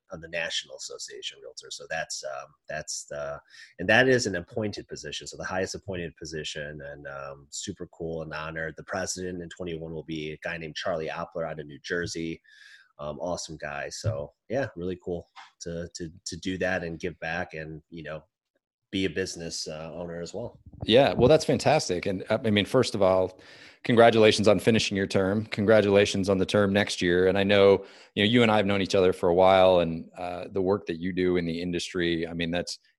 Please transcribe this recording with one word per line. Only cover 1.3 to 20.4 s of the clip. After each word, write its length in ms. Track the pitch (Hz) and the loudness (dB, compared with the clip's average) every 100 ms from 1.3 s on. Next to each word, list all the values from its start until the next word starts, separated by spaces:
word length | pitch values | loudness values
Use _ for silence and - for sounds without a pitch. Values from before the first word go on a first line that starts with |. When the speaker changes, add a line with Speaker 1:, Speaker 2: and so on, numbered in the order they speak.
| 67 | -14
Speaker 1:
of 120 | 65 | -20
Realtors. 240 | 65 67 | -20 -16
So 120 | - 71 | -16 -10
that's, 360 | 80 78 - 71 | -8 -8 -10 -10
um, 240 | 67 69 76 - | -12 -14 _ -12
that's 380 | 76 - - - | -10 -10 -12 -10
the, 340 | 73 71 71 _ - - - | -10 -8 -10 _ -20 -20 -8
and 100 | 90 | 2
that 220 | 110 131 | 4 4
is 160 | 127 110 | 4 2
an 100 | 90 | -4
appointed 520 | 85 - 107 90 80 | -6 -6 -6 -6 -12
position. 400 | - 78 69 73 | -14 -12 -12 -14
So 100 | 73 | -12
the 80 | 82 | -8
highest 300 | 92 95 92 | -4 -4 -6
appointed 420 | - 92 85 - | -10 -8 -8 -10
position, 640 | 78 78 73 - 73 76 69 | -12 -10 -8 -8 -10 -12 -14
and, 140 | 71 71 | -16 -14
um, 380 | 69 69 69 69 | -14 -14 -16 -16
super 360 | - - 90 85 | -14 -12 -12 -14
cool 300 | - 82 82 | -10 -8 -8
and 100 | 78 | -8
honored. 400 | 76 78 80 80 76 | -10 -10 -8 -10 -10
The 80 | |
president 580 | 78 98 92 - 92 90 | -8 -6 -6 -6 -8 -10
in 80 | 85 | -12
twenty-one 440 | - 90 80 80 | -12 -10 -10 -10
will 100 | 80 | -12
be 280 | 73 80 76 | -10 -10 -10
a 80 | 78 | -10
guy 140 | 85 85 | -10 -10
named 180 | 80 73 | -10 -10
Charlie 340 | - 85 78 | -6 -6 -6
Oppler 380 | 76 85 87 80 | -8 -10 -8 -8
out 120 | 78 | -8
of 80 | 73 | -14
New 120 | 71 | -14
Jersey. 580 | - 87 85 82 82 82 _ - - - _ - | -8 -6 -6 -6 -8 -10 _ -20 -20 -20 _ -14
Um, 220 | 73 71 | -12 -8
awesome 380 | 85 85 - 78 | -6 -6 -8 -12
guy. 320 | 76 71 69 | -10 -10 -10
So 420 | - - 69 73 _ - | -8 -6 -6 -8 _ -8
yeah, 200 | 117 120 - | -6 -6 -6
really 200 | 87 90 | -8 -8
cool 240 | - 87 - - - - | -8 -10 -10 -20 -20 -16
to, 260 | 87 85 87 - | -10 -10 -10 -10
to, 140 | 85 92 - | -14 -14 -14
to 100 | 82 | -10
do 200 | 92 92 | -6 -4
that 220 | 90 92 | -2 -4
and 160 | 85 82 | -6 -8
give 220 | 92 78 | -10 -8
back 340 | 80 85 87 | -8 -6 -8
and, 280 | 80 78 78 _ | -10 -14 -14 _
you 140 | 85 | -16
know, 200 | 76 78 _ _ _ _ _ _ _ | -12 -14 _ _ _ _ _ _ _
be 140 | 98 | -4
a 60 | 95 | -2
business, 580 | 82 92 - 82 80 - | -2 -6 -6 -10 -10 -10
uh, 240 | 78 82 | -10 -12
owner 280 | 78 87 85 | -10 -10 -10
as 120 | 85 | -10
well. 280 | 95 | -10